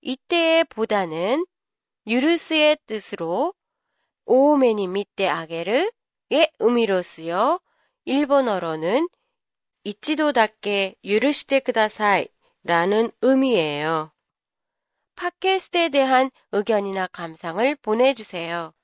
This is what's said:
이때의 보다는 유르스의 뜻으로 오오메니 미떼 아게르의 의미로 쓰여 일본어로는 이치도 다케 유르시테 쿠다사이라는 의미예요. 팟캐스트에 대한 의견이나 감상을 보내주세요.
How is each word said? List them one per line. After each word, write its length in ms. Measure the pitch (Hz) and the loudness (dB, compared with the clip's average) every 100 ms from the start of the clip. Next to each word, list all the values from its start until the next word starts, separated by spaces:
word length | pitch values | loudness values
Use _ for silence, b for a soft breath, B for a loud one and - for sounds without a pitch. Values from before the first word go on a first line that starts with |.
이때의 640 | - 262 _ 339 330 330 | -8 -10 _ 0 2 2
보다는 800 | 330 - 220 208 175 160 185 277 370 _ _ _ _ _ - | 0 -4 -2 -2 -2 -4 -2 -2 -4 _ _ _ _ _ -4
유르스의 720 | 240 285 339 - 311 302 302 _ | 0 2 0 -2 2 2 2 _
뜻으로 680 | 214 - 202 165 180 311 - _ _ _ _ _ _ | -12 -10 -10 -4 -2 -4 -6 _ _ _ _ _ _
오오메니 640 | - 254 277 294 254 214 190 | 2 4 6 6 4 2 -2
미떼 400 | 190 208 - 190 | -4 -6 -2 -2
아게르의 640 | 160 160 170 170 247 392 - _ _ _ 269 - _ | -2 -4 -8 -2 0 -2 -6 _ _ _ 2 2 _
의미로 440 | 226 240 220 185 | 0 2 2 0
쓰여 580 | 175 - 165 175 240 349 _ _ _ _ | -2 -10 -6 0 0 0 _ _ _ _
일본어로는 1040 | - 269 294 277 254 190 170 156 160 233 349 _ _ _ _ _ _ _ | -4 -2 2 2 2 -2 -4 -4 0 0 0 _ _ _ _ _ _ _
이치도 480 | - 208 - 302 302 | -14 -8 -4 0 0
다케 640 | 247 214 _ 202 202 190 - | 2 0 _ -4 -2 -4 -6
유르시테 560 | 190 208 254 294 - 269 | -2 0 0 -2 0 -2
쿠다사이라는 1500 | 262 226 214 - 208 190 - _ _ _ - 170 175 214 226 _ | 0 0 0 0 0 2 0 _ _ _ -2 0 2 0 -2 _
의미예요. 920 | 247 269 262 220 156 147 156 165 156 _ _ _ _ _ _ _ _ _ _ | 2 4 2 2 0 -2 -2 -4 -6 _ _ _ _ _ _ _ _ _ _
팟캐스트에 760 | - 349 _ 381 381 - 349 330 | -10 -10 _ -2 -2 -2 -2 0
대한 400 | 277 262 254 262 _ _ | 2 2 2 0 _ _
의견이나 560 | 196 202 214 202 196 185 | -4 0 -2 -2 -6 -6
감상을 680 | - 170 160 170 170 254 294 | -8 -14 -10 -10 -2 -2 -2
보내주세요. 960 | - 220 262 262 214 180 165 170 160 _ | -4 2 2 0 -8 -10 -6 -8 -8 _